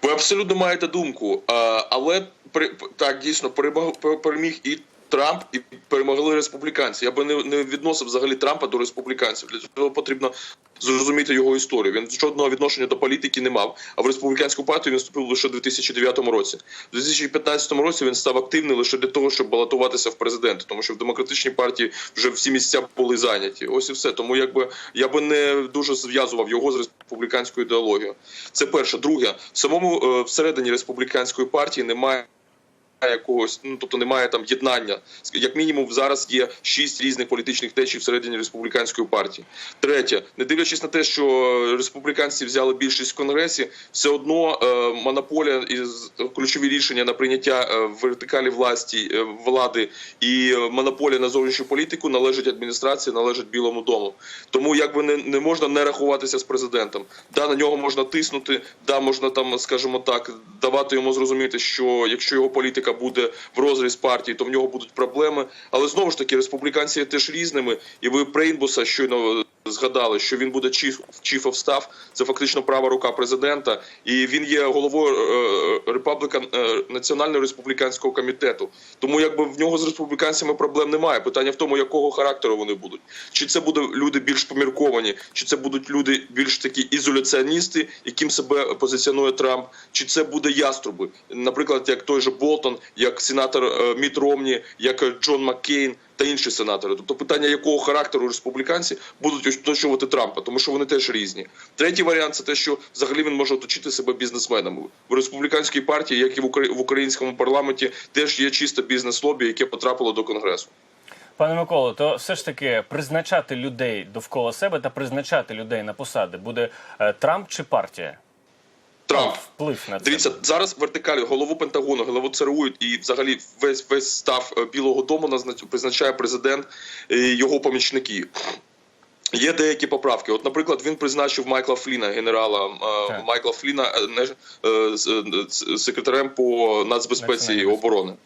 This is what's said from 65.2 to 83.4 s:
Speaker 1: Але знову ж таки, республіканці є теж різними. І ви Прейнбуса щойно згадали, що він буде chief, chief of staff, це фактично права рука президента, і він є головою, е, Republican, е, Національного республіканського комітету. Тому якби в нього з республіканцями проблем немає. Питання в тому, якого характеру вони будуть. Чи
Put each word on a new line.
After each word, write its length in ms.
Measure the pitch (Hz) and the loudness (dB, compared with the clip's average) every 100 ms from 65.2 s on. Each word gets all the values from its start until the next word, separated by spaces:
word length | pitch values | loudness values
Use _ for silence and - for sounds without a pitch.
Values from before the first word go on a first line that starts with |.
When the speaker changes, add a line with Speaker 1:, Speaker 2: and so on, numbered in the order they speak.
| 151 147 131 - - | 2 2 -4 -8 -2
Speaker 1:
Але 180 | 127 143 | 2 2
знову 220 | 170 190 | 2 2
ж 80 | 160 | 0
таки, 180 | 131 131 | 0 2
республіканці 600 | 131 135 143 156 147 - | 2 -2 0 0 0 -2
є 40 | 139 | -2
теж 240 | 147 139 | 0 -2
різними. 460 | 156 170 143 123 113 - - | -2 -2 -2 0 -2 -6 -4
І 80 | - | 0
ви 160 | 135 | 2
Прейнбуса 600 | 143 143 160 156 135 - | 0 2 2 2 0 0
щойно 600 | 117 - 131 123 113 113 107 _ - | 0 0 0 2 2 0 -2 _ -10
згадали, 520 | 104 131 127 120 104 | -2 0 2 2 2
що 180 | - 127 | 0 -2
він 140 | 131 | 0
буде 180 | 131 127 | 0 0
chief, 320 | 127 139 127 - - | 0 -2 -4 -12 -10
chief 200 | - 135 | -4 -2
of 220 | 135 127 - | -2 -2 0
staff, 220 | 139 - - - | 0 -2 -18 -18
це 120 | - | -4
фактично 380 | 127 131 139 139 | -2 0 0 0
права 260 | 131 135 131 | 2 2 4
рука 240 | 131 131 | 2 0
президента, 720 | 110 123 131 143 147 131 107 - - | 0 0 0 0 0 0 -2 -4 -16
і 220 | - 127 127 | -2 0 2
він 180 | 139 | 0
є 220 | 147 147 139 | 2 2 4
головою, 500 | 131 143 143 151 131 110 120 117 98 78 107 - | 4 2 4 4 4 2 2 2 2 2 0 0
е, 60 | |
Republican, 540 | 98 147 147 143 139 127 | -2 0 -2 -2 -4 -2
е, 300 | 123 117 110 - | 0 0 0 -2
Національного 520 | 123 123 143 151 147 | -4 -2 0 2 2
республіканського 760 | 135 131 127 131 131 127 135 | 0 -4 -6 -2 -2 0 -2
комітету. 540 | 131 127 131 131 113 98 - - - | 0 -2 0 0 0 -6 -10 -20 -6
Тому 220 | 135 151 | 0 2
якби 240 | 156 156 | 2 2
в 160 | 151 139 | -2 2
нього 180 | 160 165 | 0 2
з 60 | |
республіканцями 720 | 160 160 151 143 160 156 151 | 0 -4 -6 0 0 0 0
проблем 360 | 147 147 143 147 | 0 2 2 2
немає. 300 | 156 160 127 | 2 2 2
Питання 300 | 127 135 135 | 0 0 0
в 40 | 135 | 0
тому, 200 | 156 139 | 0 2
якого 340 | 135 156 143 | 2 2 2
характеру 460 | 139 139 135 123 107 | 2 0 2 0 0
вони 180 | 107 | 0
будуть. 260 | 101 92 - _ - - | -4 -6 -16 _ -20 -6
Чи 140 | - | -4